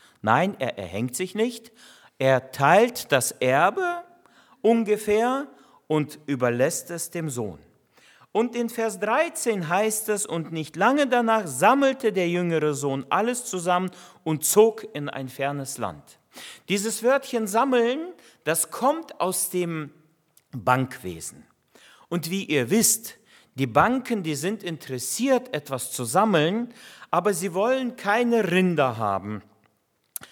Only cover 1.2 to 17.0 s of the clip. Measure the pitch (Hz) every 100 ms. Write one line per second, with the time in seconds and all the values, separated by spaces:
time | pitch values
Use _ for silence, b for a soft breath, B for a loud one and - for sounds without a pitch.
1.2 | 185 208 233 240 - _ B B B -
2.2 | 131 131 127 - 139 180 240 240 - 135
3.2 | 123 - 127 131 175 233 359 349 349 _
4.2 | _ b b b 208 233 214 208 - 208
5.2 | 233 269 285 b b b - 156 147 -
6.2 | - 139 123 120 135 170 - 170 - 175
7.2 | 160 123 107 78 - _ _ b b b
8.2 | b 196 240 240 233 233 226 190 202 240
9.2 | 330 - - 214 156 175 220 220 - 208
10.2 | - 170 156 165 156 160 202 285 277 247
11.2 | 233 220 185 127 185 269 269 262 226 190
12.2 | 175 175 175 160 151 139 139 135 - 175
13.2 | 226 247 - 185 170 180 185 B B B
14.2 | - 156 - - 226 220 - 147 143 -
15.2 | 131 - 139 143 135 - 107 76 - -
16.2 | _ B B B B 196 214 220